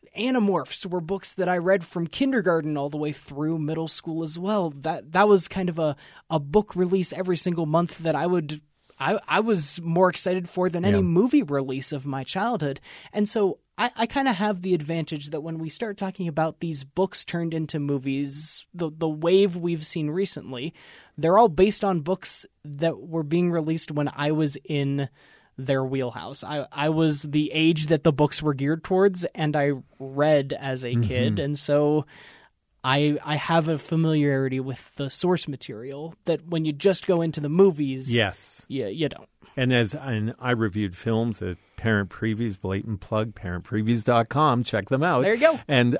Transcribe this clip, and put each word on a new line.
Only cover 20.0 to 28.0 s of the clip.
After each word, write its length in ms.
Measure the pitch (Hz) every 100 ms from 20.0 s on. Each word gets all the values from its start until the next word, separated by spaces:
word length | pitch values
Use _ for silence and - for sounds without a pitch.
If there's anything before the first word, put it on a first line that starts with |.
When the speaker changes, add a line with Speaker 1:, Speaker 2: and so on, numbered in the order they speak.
| 151
Speaker 1:
recently, 640 | 165 196 - - 127 147 - - - - -
they're 200 | 160 196
all 100 | 233
based 360 | 147 202 202 202
on 160 | 180
books 440 | 147 190 - - - _ 151
that 340 | 143 165 107
were 240 | 151 165
being 260 | 147 170 175
released 420 | 170 156 160 -
when 180 | 151 143
I 200 | - 147
was 240 | 156 151 143 -
in 420 | 147 139 139 139 _ _ _ _ -
their 260 | 131 135
wheelhouse. 600 | 131 135 123 - 90 143
I, 220 | - 147 -
I 180 | - 151
was 340 | 160 160 147
the 280 | 147 151 151
age 340 | 156 160 160 151
that 160 | 156